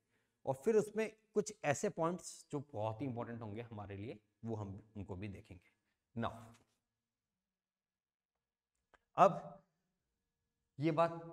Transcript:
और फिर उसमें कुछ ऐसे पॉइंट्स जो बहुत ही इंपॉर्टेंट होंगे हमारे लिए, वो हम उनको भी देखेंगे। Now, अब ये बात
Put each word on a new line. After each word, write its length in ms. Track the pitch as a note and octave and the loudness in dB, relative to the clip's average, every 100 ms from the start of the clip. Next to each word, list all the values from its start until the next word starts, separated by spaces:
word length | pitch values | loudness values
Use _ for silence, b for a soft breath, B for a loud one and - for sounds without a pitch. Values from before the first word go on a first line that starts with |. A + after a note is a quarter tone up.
| _ _ _ _ - | _ _ _ _ -4
और 80 | |
फिर 220 | C3 A3 G#3+ | 0 4 4
उसमें 340 | G#3 G#3 G#3+ - _ | 4 0 -4 -4 _
कुछ 200 | G#3 - - | -2 -2 -2
ऐसे 260 | D3 - G#3 | 0 2 0
पॉइंट्स 560 | - E3 F3+ - - - | 0 0 0 -6 -14 -6
जो 80 | D3 C3+ | -6 -4
बहुत 280 | G#2 A2 A2 | -2 -2 -2
ही 40 | C#3 | -4
इंपॉर्टेंट 360 | A#2 A#2 A#2 | -4 -6 -6
होंगे 200 | A2 G#2 | -8 -8
हमारे 360 | A#2 G#2 G2+ G2 | -8 -10 -8 -8
लिए, 220 | A2 - _ _ A2+ | -8 -10 _ _ -6
वो 100 | G#2+ | -4
हम 260 | G2+ G2 - G#2 | -4 -8 -12 -12
उनको 180 | F#2 F2+ | -8 -8
भी 120 | G#2 | -8
देखेंगे। 420 | F2+ - F2 - _ _ _ _ A2+ | -10 -14 -20 -20 _ _ _ _ -4
Now, 160 | A2 - - - _ _ _ _ _ _ _ _ _ _ _ _ _ _ _ _ _ _ _ _ _ _ _ - _ - | -4 -4 -14 -20 _ _ _ _ _ _ _ _ _ _ _ _ _ _ _ _ _ _ _ _ _ _ _ -20 _ 8
अब 460 | F#3 D#3+ - - _ _ _ _ _ _ _ _ _ _ _ - | 8 8 -4 -16 _ _ _ _ _ _ _ _ _ _ _ -2
ये 120 | D#3 | 2
बात 200 | D#3+ E3 E3+ E3 | 4 4 2 -10